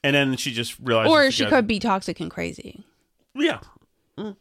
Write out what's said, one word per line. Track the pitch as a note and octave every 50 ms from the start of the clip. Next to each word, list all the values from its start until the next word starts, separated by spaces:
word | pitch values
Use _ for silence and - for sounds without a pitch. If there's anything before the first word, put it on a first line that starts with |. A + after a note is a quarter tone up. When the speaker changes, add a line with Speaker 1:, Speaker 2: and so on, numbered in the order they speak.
| -
Speaker 1:
And | C#3+ C#3
then | C#3+ C#3 C3+ C3
she | B2 - C#3+ A#2+
just | A#2 A#2 - - -
realized | - B2+ A#2 A2+ A2 -
Speaker 2:
Or | D#4+ D4+ -
Speaker 1:
that | C4+ B3
Speaker 2:
she | - C4+
Speaker 1:
guy | G#3
Speaker 2:
could | - C4+ A3+
be | G#3 A3 G3
toxic | - A#3 F#3+ G3 - - E3+ -
and | E3 E3
crazy. | - - E3+ E3+ E3 - - - - - - _ _ _ _ _ _ _ _ _ -
Speaker 1:
Yeah. | C4 D#4 E4 - A2+ - - _ _ _ _ _ _ _ _ _
Mm, | - G#3 G#3+ G3 -